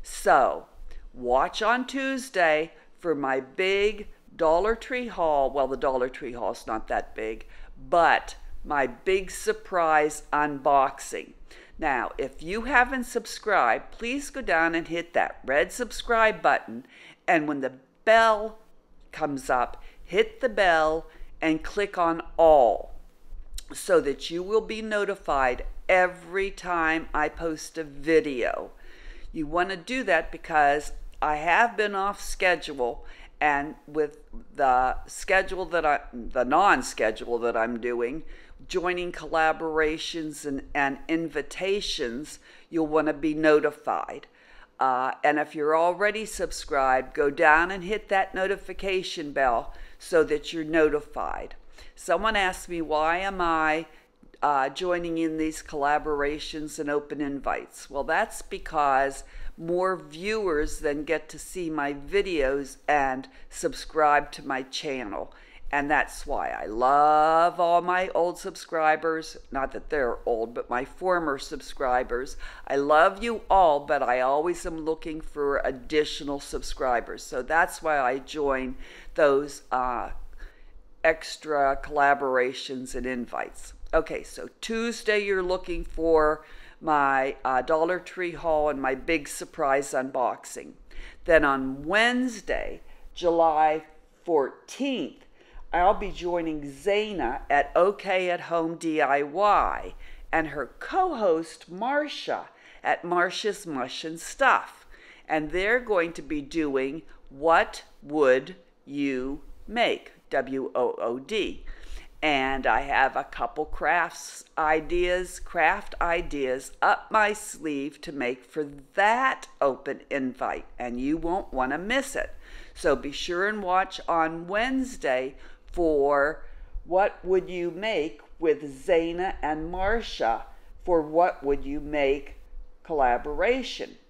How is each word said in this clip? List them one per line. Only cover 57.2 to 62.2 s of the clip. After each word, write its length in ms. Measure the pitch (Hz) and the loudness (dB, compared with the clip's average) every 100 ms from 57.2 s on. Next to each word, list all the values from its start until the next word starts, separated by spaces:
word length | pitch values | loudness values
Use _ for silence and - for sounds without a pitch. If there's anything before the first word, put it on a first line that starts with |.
invites?" 680 | 143 139 110 64 62 - - | -4 -4 -4 -4 -6 -18 -10
Well, 140 | 135 | -6
that's 380 | 139 170 220 - | 0 0 0 -6
because 840 | - 190 - 160 143 131 139 135 - - - - | -10 -10 -4 0 4 4 2 -2 -14 -10 -10 -8
more 380 | 165 175 185 180 | -2 0 0 -2
viewers 840 | 151 151 196 220 196 151 151 - | -8 -8 -4 -2 0 0 -2 -2
then 240 | 147 147 | -2 -4
get 260 | 151 156 156 | -2 -4 -4
to 100 | 151 | -16
see 300 | - 185 165 | -12 -8 -6
my 240 | 151 143 | -4 -4
videos 840 | 143 143 196 | -6 -2 0